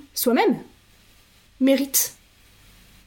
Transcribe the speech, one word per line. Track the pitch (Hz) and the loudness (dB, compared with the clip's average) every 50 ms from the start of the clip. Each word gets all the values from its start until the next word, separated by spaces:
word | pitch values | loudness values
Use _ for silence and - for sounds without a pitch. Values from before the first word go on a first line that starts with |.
| - - - | -10 -14 -8
soi-même, | - - 247 233 330 453 370 220 - - - - _ _ _ _ _ _ _ _ _ _ _ _ _ _ _ _ - | -4 -2 0 2 2 2 2 0 -2 -6 -16 -20 _ _ _ _ _ _ _ _ _ _ _ _ _ _ _ _ 0
mérite | 262 269 269 254 277 277 - - - - - _ _ _ _ _ _ _ _ _ - - - - - - - - - | 0 2 2 2 0 -2 -4 -4 -4 -4 -8 _ _ _ _ _ _ _ _ _ -20 -20 -20 -20 -20 -20 -20 -20 -10